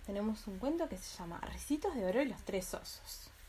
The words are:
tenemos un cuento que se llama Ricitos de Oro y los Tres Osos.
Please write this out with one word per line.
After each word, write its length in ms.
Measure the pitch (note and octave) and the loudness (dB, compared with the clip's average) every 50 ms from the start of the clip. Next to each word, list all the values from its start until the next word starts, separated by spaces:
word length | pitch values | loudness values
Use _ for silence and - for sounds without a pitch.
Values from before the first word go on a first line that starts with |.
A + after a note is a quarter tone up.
| - | -6
tenemos 400 | - G3+ G3+ G#3 A3 A3 G#3+ - | -4 0 0 2 2 0 0 -2
un 120 | G#3+ F#3+ F#3 | -6 -4 0
cuento 300 | A3 C#4 D#4+ E4+ E4 C#4+ | 2 2 4 4 2 0
que 80 | G3 | -2
se 220 | F#3 - - - - | -6 -6 -8 -8 -6
llama 220 | F3+ E3+ F3 - - - - | -6 -6 -4 -4 -4 -4 -4
Ricitos 420 | - - - C#4+ D4+ - G4+ E4 | -6 0 2 2 4 4 2 2
de 120 | B3+ F#3+ | 4 4
Oro 160 | F#3 F#3+ A#3+ D4 | 6 6 6 6
y 40 | |
los 160 | C4+ F#3+ - - | 4 2 -2 -4
Tres 300 | - G3+ F#3+ F3+ - - | 0 0 0 0 0 -4
Osos. 580 | - - - - - - - - - - - - - - | -4 -6 -8 -10 -10 -10 -10 -10 -10 -12 -14 -16 -16 -16